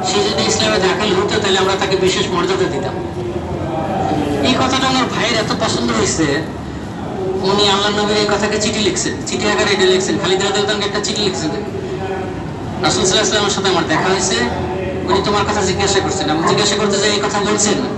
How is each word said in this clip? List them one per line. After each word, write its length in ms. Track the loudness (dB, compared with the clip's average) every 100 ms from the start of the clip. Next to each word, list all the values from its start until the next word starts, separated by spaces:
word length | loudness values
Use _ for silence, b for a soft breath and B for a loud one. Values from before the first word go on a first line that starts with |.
সে 140 | 0 0
যদি 240 | 2 2 0
ইসলামে 300 | 2 2 2
দাখিল 360 | 2 2 2
হতো, 260 | 2 2 0
তাহলে 180 | 2 2
আমরা 160 | 2 0
তাকে 160 | 0 2
বিশেষ 300 | 2 2 0
মর্যাদা 340 | 0 0 2 0
দিতাম।" 240 | 0 -4 -4 -6 -6 -4 -4 -4 -6 -4 -4 -2 -2 0 0 0 0 2
এই 80 |
কথাটা 340 | 2 2 2 2
ওনার 160 | 2 0 0
ভাইয়ের 220 | 0 0
এত 140 | 0
পছন্দ 400 | 0 0 0 0
হয়েছে, 340 | 2 0 2 2 0 -2 -8 -8 -8 -8 -8 -8 -4 -4 0
উনি 280 | 2 2 4
আল্লাহর 340 | 2 2 0
নবীর 140 | 2 2
এই 80 | 2
কথাকে 360 | 2 0 0
চিঠি 180 | 0 0
লিখছেন, 340 | 0 0 -2 -4 -4
চিঠি 200 | -2 0
আকারে 200 | 2 2
এটা 140 | 4 4
লিখছেন। 300 | 4 2 0
খালিদ 220 | 0 0
রাদিয়াল্লাহু 240 | 2 0 0
তাআলাকে 200 | 0 -2
একটা 140 | -2
চিঠি 180 | -2 -2
লিখছেন, 280 | -2 -2 -4
"রাসূল 1600 | -4 -6 -6 -6 -6 -4 -4 -6 -6 -8 -8 -8 -4 -2 0 2
সাল্লাল্লাহু 60 |
আলাইহি 60 | 2
ওয়াসাল্লামের 380 | 2 0 0 0
সাথে 140 | 0
আমার 160 | 0 2
দেখা 200 | 0 0
হয়েছে, 260 | 0 0 0 0 -2 -4 -4 -4 -4 0
উনি 120 | 0 2
তোমার 180 | 0
কথা 180 | 0 0
জিজ্ঞাসা 380 | 0 0 2 2
করছেন। 300 | 0 -2 -2
আমি 180 | 0 2
জিজ্ঞাসা 280 | 2 2 2
করতে 220 | 0 2
চাই, 120 | 2
এই 100 | 0
কথা 200 | 0 0
বলছেন 380 | 0 2 2 2 0